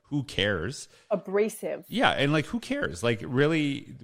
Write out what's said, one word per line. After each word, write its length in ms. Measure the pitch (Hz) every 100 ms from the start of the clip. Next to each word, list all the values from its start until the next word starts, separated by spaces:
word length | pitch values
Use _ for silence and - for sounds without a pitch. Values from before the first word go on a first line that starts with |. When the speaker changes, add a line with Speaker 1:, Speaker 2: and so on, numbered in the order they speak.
Speaker 1:
who 200 | - 143
cares? 640 | 127 - 101 92 92 143 - - -
Speaker 2:
Abrasive. 720 | 196 - 196 214 - 175 - -
Speaker 1:
Yeah, 220 | 214 139
and, 220 | - 139
like, 140 | 156 143
who 120 | 240
cares? 440 | - 285 - 87
Like, 180 | 117 110
really, 720 | - 123 147 160 147 135 - 127